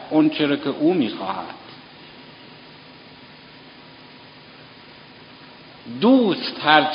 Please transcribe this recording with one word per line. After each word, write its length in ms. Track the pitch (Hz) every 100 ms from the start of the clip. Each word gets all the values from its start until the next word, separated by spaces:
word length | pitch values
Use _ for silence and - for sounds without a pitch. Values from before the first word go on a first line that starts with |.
| -
اون 200 | 156 156
چی 140 | 151
رو 120 | 147 139
که 140 | 147
او 240 | 117 151
می‌خواهد. 680 | 180 113 87 95 95 80 - - - - - - - - - - - - - - - - - - - - - - - - - - - - - - - - - - - - - - - - - - - 120 120
دوست 540 | 202 269 220 165 - - 147
هر 220 | 151 147